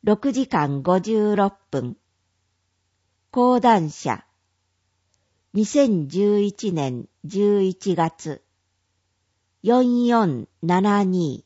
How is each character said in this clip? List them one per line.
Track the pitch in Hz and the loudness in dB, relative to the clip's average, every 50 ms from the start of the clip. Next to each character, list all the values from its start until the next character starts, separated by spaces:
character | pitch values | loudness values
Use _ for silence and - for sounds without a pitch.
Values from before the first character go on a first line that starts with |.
| - | 2
六 | 208 208 208 - 277 | 0 0 0 0 -4
時 | 233 254 262 - | -2 -2 -4 -2
間 | - 165 147 143 143 139 | -2 -2 -2 -2 -4 -4
五 | 131 180 175 190 | 0 0 0 0
十 | 175 208 226 220 208 214 208 | 0 -2 -2 0 0 0 0
六 | 202 202 196 196 _ _ _ | 0 0 -2 -2 _ _ _
分。 | - 139 120 123 - _ _ _ _ _ _ _ _ _ _ _ _ _ _ _ _ _ _ _ _ _ _ _ _ _ _ _ | -6 -6 -6 -6 -10 _ _ _ _ _ _ _ _ _ _ _ _ _ _ _ _ _ _ _ _ _ _ _ _ _ _ _
講 | - 247 247 247 254 240 | -2 2 2 4 4 4
談 | 196 247 226 196 165 151 | 4 4 4 4 2 -2
社。 | 151 - - 143 113 - - _ _ _ _ _ _ _ _ _ _ _ _ _ _ _ _ _ _ _ _ _ _ _ _ _ - | -8 -8 -6 -6 -6 -6 -8 _ _ _ _ _ _ _ _ _ _ _ _ _ _ _ _ _ _ _ _ _ _ _ _ _ -2
二 | 196 214 | -2 -2
千 | 202 - 294 285 254 208 175 147 135 | 0 2 2 4 4 2 0 -2 -4
十 | 147 185 202 208 208 208 | -2 0 0 2 2 2
一 | 202 208 196 - - 208 | 0 -2 -4 -6 -6 -4
年 | 175 160 143 131 127 120 - - _ _ - | -2 -2 -4 -4 -6 -8 -12 -14 _ _ -18
十 | 143 - 190 208 202 208 202 | -8 -4 0 0 2 2 2
一 | 190 190 180 _ - 196 180 | 0 0 -2 _ -4 -4 -2
月。 | 170 165 165 - _ - 160 143 - _ _ _ _ _ _ _ _ _ _ _ _ _ _ _ _ _ _ _ _ _ _ _ _ - | 0 -2 -2 -4 _ -12 -12 -12 -12 _ _ _ _ _ _ _ _ _ _ _ _ _ _ _ _ _ _ _ _ _ _ _ _ -2
四 | 185 240 254 254 247 240 240 240 | 0 2 2 2 2 2 0 0
四 | 240 240 233 214 175 135 120 107 _ _ _ | 2 2 2 2 0 -2 -4 -8 _ _ _
七 | - 165 180 185 196 208 202 202 202 | -2 0 0 2 2 2 2 2 0
二。 | 190 185 185 170 147 123 - - | 0 0 0 -2 -2 -4 -8 -14